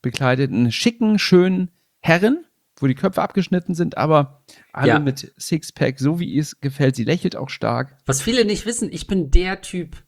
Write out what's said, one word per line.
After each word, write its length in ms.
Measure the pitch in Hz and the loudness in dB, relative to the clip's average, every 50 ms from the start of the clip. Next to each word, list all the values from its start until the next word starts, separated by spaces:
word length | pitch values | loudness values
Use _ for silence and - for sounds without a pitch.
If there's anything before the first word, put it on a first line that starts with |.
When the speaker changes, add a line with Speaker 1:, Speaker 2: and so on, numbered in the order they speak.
Speaker 1:
bekleideten, 680 | - 131 117 - 139 127 127 131 139 135 - 104 120 120 | -6 -6 -6 -2 -2 0 0 0 0 -2 0 0 0 0
schicken, 460 | 113 - - 240 233 - 233 214 214 | 0 0 -2 -2 0 0 0 0 2
schönen 540 | 202 - - 185 180 180 185 185 185 185 175 _ _ _ _ _ _ | 0 4 6 6 6 6 6 2 0 -2 -6 _ _ _ _ _ _
Herren, 440 | - - 165 175 190 220 277 349 330 _ _ _ _ _ _ | 2 2 2 4 4 2 2 0 -4 _ _ _ _ _ _
wo 100 | _ 139 | _ 0
die 80 | 135 127 | 0 0
Köpfe 260 | 147 - 196 190 - | 0 -2 -2 0 0
abgeschnitten 520 | 160 - - 202 175 - 185 180 170 - 180 | -2 0 0 -2 -2 0 -2 -2 -2 -4 -4
sind, 240 | 160 175 - - | -2 -4 -4 -2
aber 460 | - - 156 160 151 143 139 - _ _ _ - - _ _ _ | -2 0 4 4 4 4 2 -6 _ _ _ -20 -20 _ _ _
alle 160 | - 131 143 | 0 2 4
Speaker 2:
Ja. 100 | - - | 4 4
Speaker 1:
mit 340 | 147 139 135 139 - - _ | 2 0 -4 -4 -10 -16 _
Sixpack, 600 | _ - - 175 156 - - _ - 151 - 135 | _ -6 -4 -4 -4 -4 -8 _ -2 -2 -2 -2
so 220 | 135 131 143 160 170 | 0 0 0 0 0
wie 180 | 175 - - | -4 -2 -2
es 220 | 147 151 - - _ | -2 -4 -4 -8 _
gefällt. 380 | - 139 135 139 143 135 131 | -8 -8 -2 2 2 2 2
Sie 80 | - 113 | 0 -2
lächelt 320 | - 160 175 - - - | -2 -2 -2 -2 -4 -6
auch 120 | - - 135 | -6 -10 -10
stark. 460 | - - - 113 117 120 127 135 _ _ _ | -10 -4 -4 -2 -2 -2 -4 -6 _ _ _
Speaker 2:
Was 160 | - 131 135 | -4 -4 -2
viele 220 | - - 233 262 226 | 0 0 2 2 2
nicht 220 | 208 208 - - | 2 0 -2 -4
wissen, 260 | 214 233 - 226 180 | -6 -4 -4 -6 -6
ich 160 | - 160 - | -6 -10 -6
bin 240 | - 202 190 165 135 | -2 -2 -2 0 4
der 300 | - 180 185 185 190 190 | 4 4 4 4 -4 -8
Typ. 340 | - - - 180 165 160 - - _ | -10 -10 -8 -8 -8 -8 -14 -20 _